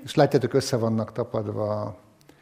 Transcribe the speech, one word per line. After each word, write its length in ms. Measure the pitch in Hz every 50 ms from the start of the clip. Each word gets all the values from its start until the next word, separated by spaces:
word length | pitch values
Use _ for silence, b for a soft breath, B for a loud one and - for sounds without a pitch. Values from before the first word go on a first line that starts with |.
| -
És 120 | 127 -
látjátok, 380 | 156 143 131 - 135 - - -
össze 240 | 135 - - 131
vannak 340 | 113 113 113 110 110 107 -
tapadva 680 | - - 117 - - 113 104 104 104 107 107 104 104 107
a 160 | 104 107 - - - _ _ b b b b b